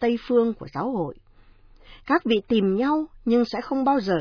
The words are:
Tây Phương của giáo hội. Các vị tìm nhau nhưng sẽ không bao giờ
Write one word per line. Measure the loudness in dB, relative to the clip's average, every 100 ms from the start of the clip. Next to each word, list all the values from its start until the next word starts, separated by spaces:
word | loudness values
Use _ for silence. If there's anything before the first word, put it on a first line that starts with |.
Tây | -2 -2 0
Phương | 2 2
của | -2 -10
giáo | -6 -4
hội. | -4 -6 -10 _ -20 -20 -20 -20 -20 -20 -12 -2
Các | -2
vị | 0 -2 2
tìm | 2 2
nhau | 2 0 0 -4 -6
nhưng | 0 2
sẽ | 2 -4
không | -4 -2
bao | 0 0
giờ | 0 -2